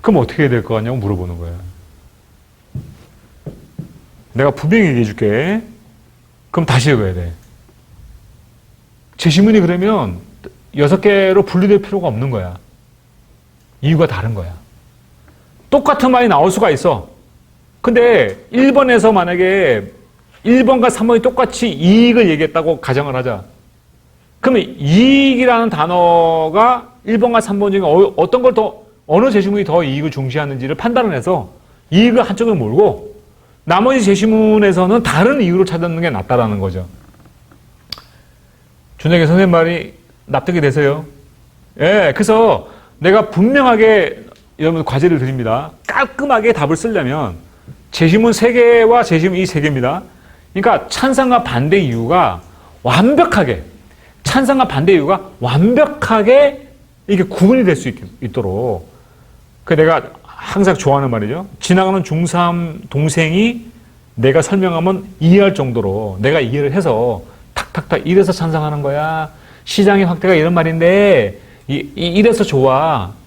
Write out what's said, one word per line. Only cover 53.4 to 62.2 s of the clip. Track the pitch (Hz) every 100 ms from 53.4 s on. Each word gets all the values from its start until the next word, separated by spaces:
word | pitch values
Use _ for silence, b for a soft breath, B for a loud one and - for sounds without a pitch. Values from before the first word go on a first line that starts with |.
| 143 92 - - - b b b
찬성과 | - 262 262 269 254
반대 | 139 165
이유가 | 185 143 185 - -
완벽하게 | 123 135 196 254 294 294 - 226 202 262 285 285 - - _ _ -
이게 | 196
구분이 | 175 - 185 254 196
될 | 143
수 | 135
있-, | 101 95 -
있도록. | 117 123 101 95 123 95 - b b b b b _ _
그 | - 156
내가 | 156 156 - -
항상 | - - - 196 190 156
좋아하는 | 143 139 139
말이죠. | 113 104 151 196 -
지나가는 | - 180 190 190
중삼 | - 160